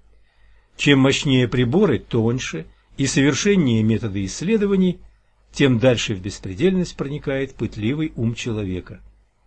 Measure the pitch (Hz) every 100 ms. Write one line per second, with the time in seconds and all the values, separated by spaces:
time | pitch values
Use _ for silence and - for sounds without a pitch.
0 | _ _ _ _ - - _ - 147 135
1 | 131 135 147 127 120 123 120 160 202 104
2 | - 120 113 127 - 160 165 _ _ -
3 | 135 147 139 139 208 202 135 113 110 107
4 | 113 98 98 - 165 226 202 196 185 175
5 | - _ _ _ _ - 139 120 131 117
6 | - 98 101 - 98 92 180 185 170 -
7 | 139 147 143 135 135 - 110 110 107 151
8 | 156 - 117 117 123 107 98 90 - 92
9 | - _ _ _